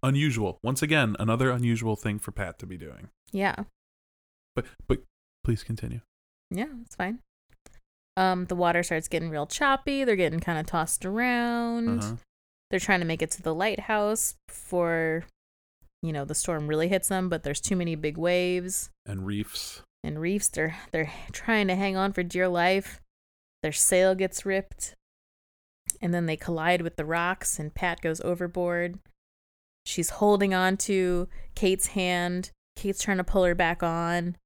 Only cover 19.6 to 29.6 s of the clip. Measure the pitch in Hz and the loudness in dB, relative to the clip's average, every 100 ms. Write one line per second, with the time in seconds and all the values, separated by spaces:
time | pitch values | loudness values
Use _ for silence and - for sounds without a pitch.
19.6 | - - - _ 156 151 165 202 - - | -10 -12 -20 _ -8 -4 -2 0 0 0
20.6 | 160 160 - 160 156 - - - - 220 | -2 -4 -6 -2 -2 -6 -12 -8 0 2
21.6 | 202 185 196 190 196 196 175 180 185 175 | 2 2 0 0 0 0 -2 2 2 4
22.6 | 175 190 196 - - _ _ _ _ _ | 4 4 0 -14 -20 _ _ _ _ _
23.6 | 156 151 - 185 185 185 190 - 196 190 | -4 2 4 6 6 4 0 -2 -2 -2
24.6 | 196 - - - _ _ _ _ _ _ | -2 -10 -12 -12 _ _ _ _ _ _
25.6 | _ _ - - 175 175 165 156 - 165 | _ _ -8 -4 0 0 0 -2 -4 -2
26.6 | 160 180 170 - 151 165 170 185 - - | 2 2 0 -4 -2 0 0 -2 -4 -4
27.6 | 151 - 180 170 165 160 - 175 180 175 | -6 -4 -4 -2 -2 -2 -2 -2 -2 -2
28.6 | 175 175 175 180 _ _ _ _ _ _ | -2 -2 -4 -6 _ _ _ _ _ _